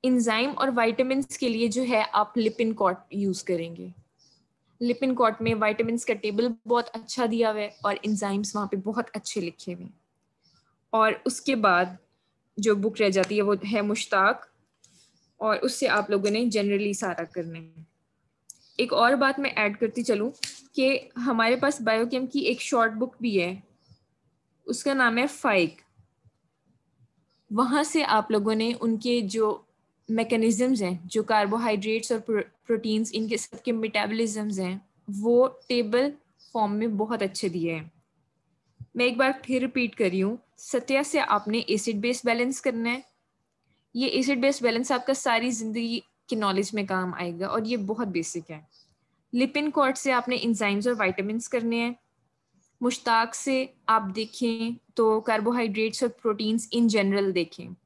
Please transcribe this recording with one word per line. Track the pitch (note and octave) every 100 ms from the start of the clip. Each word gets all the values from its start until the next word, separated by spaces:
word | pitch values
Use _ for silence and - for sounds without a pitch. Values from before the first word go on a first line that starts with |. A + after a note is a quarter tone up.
enzyme | B3+ B3+ A3+ A3 C4
और | C4 C4+
vitamins | A#3+ A3+ A3+ B3+ C4+ C#4 -
के | B3+
लिए | A3+ A#3
जो | A3
है | B3+ A#3
आप | G#3+ - G#3 B3
लिपिनकॉट | A3 A3 A3+ G#3+ F#3+ F#3+ -
यूज़ | G3 G3 F3+
करेंगे। | - F3 E3 E3+ F#3 F3+ _ _ _ _ _ _ _ _
लिपिनकॉट | A#3+ A#3+ C4 B3 A3+ A3
में | A3+
vitamins | A3 G#3+ G#3+ A3+ A#3
का | -
table | G#3 G#3 G#3 B3 A3+ A3
बहुत | A#3+ A#3
अच्छा | A3+ A3+ - A#3+
दिया | A3+ A3+
हुआ | G#3+
है | G#3 -
और | G3+ G3+
enzymes | G#3 G#3+ G3+ G3 G#3 G#3
वहाँ | G3+
पे | G3+
बहुत | F#3+ A3+ A#3+
अच्छे | G#3 - G#3+
लिखे | E3+ E3+ -
हुए | F3
हैं। | F3+ - _ _ _ _ _ _ _ _ _
और | A3 A3 A3 -
उसके | - -
बाद | C4 G#3 F3 F3+ F#3 _ _ _ _ _ -
जो | G#3+ G#3
book | G#3+ G3+
रह | G#3
जाती | F#3+ F#3 G#3
है |
वो | G3+ G3 G3
है | A3
मुश्ताक, | G#3 G#3+ - G3+ G3 B3+ - _ _ _ _ _ _ _ _ _
और | A3 G#3+
उससे | B3+ B3+ C4+
आप | G#3 G#3
लोगों | G3+ G3+
ने | G#3+ B3
generally | G#3+ G3+ G3+ G#3
सारा | G3 G3 E3+
करना | E3 F3+ E3 E3
है। | E3 D#3+ D#3+ _ _ _ _ _ _ - _ -
एक | B3
और | - A#3 C4+
बात | C4+ C#4
मैं | C#4
ऐड | - G#3 G3+
करती | A3+ -
चलूँ | A#3 G#3 A3+ - - - -
कि | - C4 C4+ - -
हमारे | B3 A3+ A3+ B3
पास | C4+ C#4+
biochem | A3+ A3 A#3+ B3+ C4
की | C#4+
एक | - B3
short | - B3+ A3+
book | G#3+ B3+ -
भी | A#3 G3
है, | F3 F#3+ - _ _ - _ _ _ _ _ _ -
उसका | A#3+ C#4+
नाम | C4+ B3 A3+
है | B3
Fike। | - C4 G3 E3 - _ _ _ _ _ _ _ _ _ _ _ _ _ _ _ _ _
वहाँ | G#3+ B3+ C#4+
से | D4+ D#4+
आप | D4 G#3+ G#3
लोगों | G#3+ G#3
ने | A3 A3+
उनके | A#3+ A#3 A3 B3 A#3+
जो | G3+ G#3+ G#3+ - _ _ _ _ -
mechanisms | A3 A3+ A#3 A3+ G3+ B3 B3+
हैं, | F#3 F3+ F3
जो | A3
carbohydrates | G#3+ G#3+ G3+ A3+ A#3 G#3+ G#3+ A3 A3+
और | A3+
प्रो-, | A3 G#3+ - _ -
proteins, | A3+ A3+ G#3+ A3
इनके | A3+ A3 A3+
सबके | - - -
metabolisms | A3+ A3 G#3+ G#3 A3 A3+ G#3 G#3+ F#3+
हैं, | F#3 F#3+ _ _ -
वो | G3+ A3 A#3+ C4 - _
table | A#3+ G#3+ A#3+ C#4 C#4+ _ _ -
form | A#3 G#3+
में | G#3 A3+ G3+
बहुत | G#3+ A#3
अच्छे | G3 F#3+ G3+
दिए | E3+ E3
हैं। | E3 D#3 _ _ _ _ _ _ _ _ _ - A3+
मैं | B3
एक | A#3
बार | C4+ C4+
फिर | - B3+
repeat | B3+ B3+ A#3+
कर | - G3
रही | F#3
हूँ, | F#3+ A#3+ _ _
सत्या | - B3 A#3+ C4+
से | C#4+ D4+
आपने | - G#3 G#3 A3+ -
acid | G#3+ A#3 G#3
base | A#3 B3 B3
balance | A#3 B3 C4
करना | C4+ A#3 A#3
है। | B3+ - _ _ _ _ _ _ _ _ A#3+
ये | C4
acid | - B3+ C4+
base | C4+ C#4
balance | A#3+ A3+ B3+
आपका | B3+ B3
सारी | C4+ - A3+ B3
ज़िंदगी | A3 A3 A3 A#3 A#3 - _ _
की | A3+
knowledge | G#3 F#3+ G3
में | G#3+ G3
काम | F#3 F3+
आएगा | F3+ F3 E3+ G3
और | A#3 A3
ये | A#3+
बहुत | G3 A3 A3
basic | F3 D#3+ E3+ D#3+
है। | D#3 - _ _ _ _ _ _
लिपिनकॉट | A#3+ C4 D4 D4 D4+ C4+ C4+
से | C#4
आपने | B3+ A#3+ B3
enzymes | A#3 G#3 G#3 G3+ A3+
और |
vitamins | A#3 G3 F#3 G3 A3 -
करने | B3 A#3 A#3
हैं। | A#3 A#3+ _ _ _ _ _ _ _ _
मुश्ताक | A#3+ B3 - A3+ A#3
से | - - C4 C4 _ -
आप | A3
देखें | G3 F#3+ A3 - A#3+ A3+ A3+ A#3+ _ -
तो | A3+ A3
carbohydrates | A3 A3 G#3+ A#3+ A#3 G3+ A3 G#3+
और | B3
प्रोटीन्स | - A#3 G#3 G#3+ A3+ -
in | A#3+ A#3
general | G#3 G3 G3 G3
देखें। | F3+ E3 - F3+ F3+